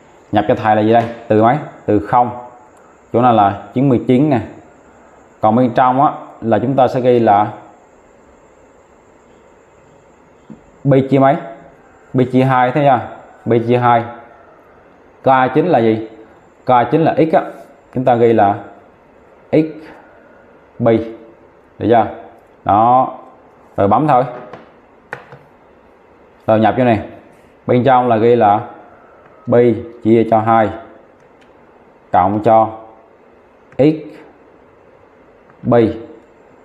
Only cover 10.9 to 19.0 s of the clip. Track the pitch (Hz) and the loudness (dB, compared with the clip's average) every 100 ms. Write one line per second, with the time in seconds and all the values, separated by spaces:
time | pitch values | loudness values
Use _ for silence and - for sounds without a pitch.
10.9 | 135 135 135 135 165 - - - - _ | 0 2 2 2 0 -6 -18 -20 -20 _
11.9 | _ _ 131 127 127 131 127 127 127 143 | _ _ -4 0 0 0 0 0 0 2
12.9 | 123 - - - - - 120 113 123 120 | 0 -2 -16 -20 -10 -2 -2 0 0 2
13.9 | 120 110 - - - - - _ _ _ | 0 -2 -12 -20 -20 -20 -20 _ _ _
14.9 | _ _ _ 131 131 131 151 175 135 113 | _ _ _ 0 2 2 0 0 2 2
15.9 | 110 - - - - _ _ - 123 120 | 0 -4 -16 -20 -20 _ _ -2 0 2
16.9 | 156 160 - 160 170 - - - - _ | 0 0 0 0 -2 -4 -12 -20 -20 _
17.9 | 131 127 117 117 110 101 101 - - - | -4 0 2 2 2 2 -2 -10 -20 -20
18.9 | _ | _